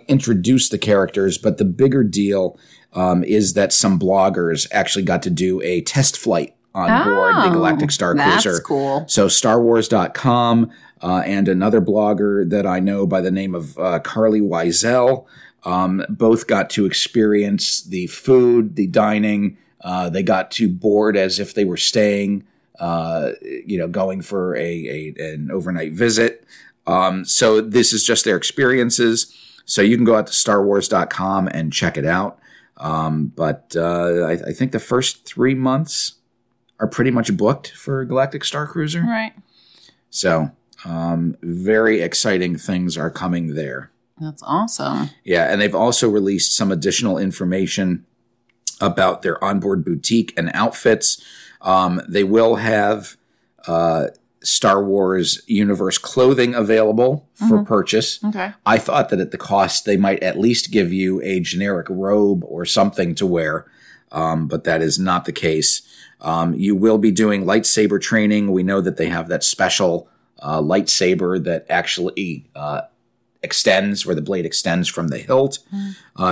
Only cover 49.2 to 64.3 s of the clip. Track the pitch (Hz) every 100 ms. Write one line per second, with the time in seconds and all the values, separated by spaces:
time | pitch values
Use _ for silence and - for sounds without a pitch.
49.2 | 95 - 98 98 98 95 78 78 - 113
50.2 | - - 82 - 113 - 127 110 - -
51.2 | - - - _ 92 92 92 90 - 95
52.2 | 98 113 113 107 110 110 104 107 - -
53.2 | _ _ _ _ - 82 85 82 65 -
54.2 | _ _ - - 104 98 101 98 92 92
55.2 | 80 - - 104 104 95 95 - - 131
56.2 | 127 131 120 120 104 110 107 110 127 147
57.2 | - - 220 208 208 107 185 107 135 -
58.2 | 214 202 185 - 104 139 - 147 - 95
59.2 | 90 - - 101 95 - - 98 98 98
60.2 | 92 - 113 117 - 107 87 95 92 95
61.2 | 95 95 82 87 101 92 80 92 95 104
62.2 | 101 95 - 82 87 - 101 - 87 82
63.2 | 95 85 78 80 - _ - - _ 76
64.2 | 80